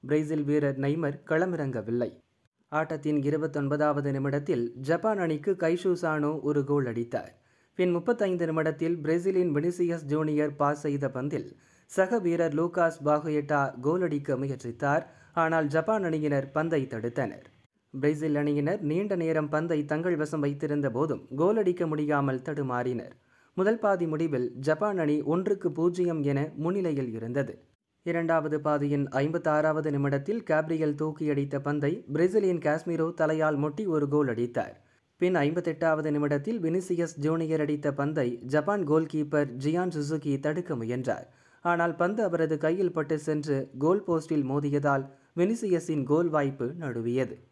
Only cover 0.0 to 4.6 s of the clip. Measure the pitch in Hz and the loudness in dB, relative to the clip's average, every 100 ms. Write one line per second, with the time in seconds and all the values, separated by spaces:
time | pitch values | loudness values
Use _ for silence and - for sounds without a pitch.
0 | 123 151 151 160 143 147 143 135 139 156 | 0 0 0 -2 2 2 2 0 0 0
1 | 156 143 - 160 185 170 139 117 104 120 | -2 -4 -2 0 2 0 -2 -4 -2 -2
2 | 120 - _ _ _ _ _ 151 156 156 | -2 -6 _ _ _ _ _ -2 -2 -2
3 | 151 151 139 151 156 147 139 147 147 147 | 0 0 0 0 -2 -2 -2 2 2 2
4 | 143 135 139 143 147 147 | 0 -2 0 -2 0 -2